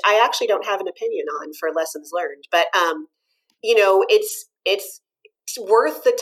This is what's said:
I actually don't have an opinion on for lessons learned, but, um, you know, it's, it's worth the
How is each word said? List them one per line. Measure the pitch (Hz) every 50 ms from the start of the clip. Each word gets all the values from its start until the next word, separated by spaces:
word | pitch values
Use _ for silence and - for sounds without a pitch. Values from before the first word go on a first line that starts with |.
| -
I | 208 208 214 240
actually | - - - 494 214
don't | 196 226 -
have | 220 202 190
an | 190 180
opinion | - - 226 233 - 170 - 147 147 143
on | 151 156 151 -
for | 165 160 156
lessons | 160 160 156 - 151 151 - 170
learned, | 175 170 143 143 143 - -
but, | 175 170 170 - -
um, | 185 175 165 160 156 156 - _ _ _ _ _ _ _ _ _ _
you | - 220 233
know, | 214 202 190 190 190 - -
it's, | 214 208 - - - - - _ _ _ -
it's | 180 196 196 - - - - _ _ _ _ _ _ _ _ _ - - 254
worth | 208 190 220 226 277 311 302 - -
the | 254 240 -